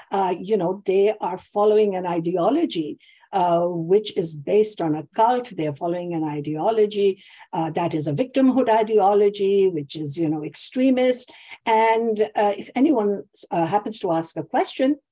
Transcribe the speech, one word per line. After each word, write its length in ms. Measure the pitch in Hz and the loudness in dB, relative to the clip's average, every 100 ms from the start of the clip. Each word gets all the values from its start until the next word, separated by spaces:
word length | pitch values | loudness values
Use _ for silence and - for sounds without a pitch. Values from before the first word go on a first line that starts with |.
| - | -8
Uh, 240 | 196 185 180 | -2 -2 -2
you 160 | 185 214 | -2 0
know, 260 | 175 196 196 | 0 -4 0
they 260 | 190 202 214 | 2 2 0
are 160 | 175 180 | -6 -8
following 580 | - 208 214 214 214 | -8 0 2 4 2
an 120 | 185 180 | 0 -4
ideology, 920 | 175 170 180 175 294 311 175 151 - _ _ - | -4 -2 0 0 0 -2 -4 -6 -8 _ _ -6
uh, 360 | 196 180 170 175 | -2 0 2 0
which 500 | 175 165 202 214 - | -2 0 0 0 -6
is 180 | 165 | -6
based 460 | 151 143 208 214 - | -6 0 2 2 -2
on 140 | 165 | -4
a 120 | 151 151 | -4 -4
cult. 380 | - 226 247 240 | 0 2 2 -4
They're 200 | 180 151 | -6 -6
following 400 | 139 175 175 175 | -4 -4 -4 -4
an 100 | 165 | -4
ideology, 960 | 156 151 147 156 185 226 208 202 202 190 - - - | -4 -6 -6 -4 -2 2 0 2 0 0 -10 -20 -10
uh, 160 | 170 160 | -4 -4
that 220 | 165 170 | -2 -2
is 140 | 165 151 | -2 -4
a 60 | |
victimhood 560 | 147 262 269 262 254 240 | -2 -2 2 2 4 2
ideology, 1000 | 220 220 214 196 208 208 202 196 202 190 | 2 4 4 4 4 4 2 0 4 2
which 260 | 165 139 | 0 -6
is, 220 | 160 147 156 | -8 -8 -2
you 100 | 160 | -2
know, 160 | 156 | -2
extremist. 880 | 151 - - 262 262 254 254 247 - - - - - | -6 -8 -6 0 2 2 2 0 -6 -16 -20 -10 0
And, 560 | 220 226 226 233 208 214 | 2 4 2 0 0 0
uh, 200 | - 208 202 | 0 0 -2
if 140 | - | -6
anyone, 500 | 262 294 254 208 196 - - - | 0 2 4 0 -2 -8 -18 -6
uh, 160 | 180 160 | -2 0
happens 340 | 202 214 214 | 0 -2 -6
to 120 | 190 | -2
ask 260 | 165 165 165 | -2 -2 -8
a 40 | |
question 540 | 143 262 381 - 269 294 _ | -4 -2 -2 0 0 0 _